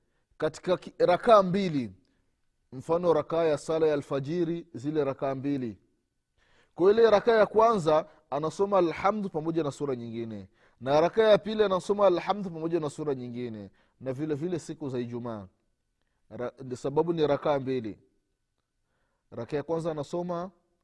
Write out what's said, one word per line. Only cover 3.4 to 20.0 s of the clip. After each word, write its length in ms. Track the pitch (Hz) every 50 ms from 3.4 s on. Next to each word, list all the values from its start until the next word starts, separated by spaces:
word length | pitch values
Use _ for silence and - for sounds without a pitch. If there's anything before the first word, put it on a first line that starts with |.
| 165
ya 140 | 160 147 139
sala 280 | - - 160 160 160
ya 80 | 156 151
alfajiri, 720 | 147 139 - 147 139 135 139 165 180 170 156 170 170 165 - -
zile 300 | 123 120 147 151 156 143
rakaa 300 | 135 131 - 147 135 135
mbili. 440 | 135 127 143 143 139 127 113 98 - _ _ _ _ _ _ _ _ _ _ _ _ _ _ _ _ _ _ _
Kwa 160 | - 170 196
ile 200 | 208 226 226 226
rakaa 260 | 208 196 - 240 226
ya 100 | 220 202
kwanza 600 | - - 208 220 233 226 202 147 160 151 156 175 - _ _ _ _
anasoma 480 | 127 147 156 160 - - 196 202 202 185
alhamdu 520 | 175 160 151 - - 196 214 214 196 196
pamoja 320 | - 156 151 160 165 165
na 80 | 151 139
sura 260 | 131 - 147 139 131
nyingine, 520 | 120 117 117 110 117 117 113 107 101 95 - _ _ _ _ _ _
na 200 | 117 131 143 151
rakaa 280 | 165 170 - 220 220 214
ya 100 | 208 196
pili 260 | - 208 220 214 214
anasoma 420 | 196 185 180 - - 202 202 202
alhamdu 440 | 190 175 165 - - 190 208 196 190
pamoja 300 | 165 160 160 170 170 170
na 100 | 156 143
sura 240 | - - 151 147 139
nyingine, 560 | 127 123 123 117 123 123 120 110 104 101 92 - _ _ _ _ _
na 120 | 120 135
vile 220 | 131 131 156 156 151
vile 240 | 135 156 185 180 156
siku 300 | - - 160 147 156 135
za 100 | 127 123
Ijumaa. 480 | 123 117 120 120 117 120 113 104 98 92 _ _ _ _ _ _ _ _ _ _ _ _ _ _ _ _
Ra-, 220 | 110 110 120 120 - -
ndi-, 140 | 131 127 123
sababu 360 | - - 143 139 151 160 170
ni 140 | 170 165 151
rakaa 320 | 139 143 135 - 160 147 139
mbili. 400 | 131 127 131 127 113 104 90 - _ _ _ _ _ _ _ _ _ _ _ _ _ _ _ _ _ _ _ _ _ _ _ _ _ _
Rakaa 260 | - - 117 - 156
ya 60 | 143
kwanza 280 | 139 - 165 165 156 170
anasoma 600 | 156 151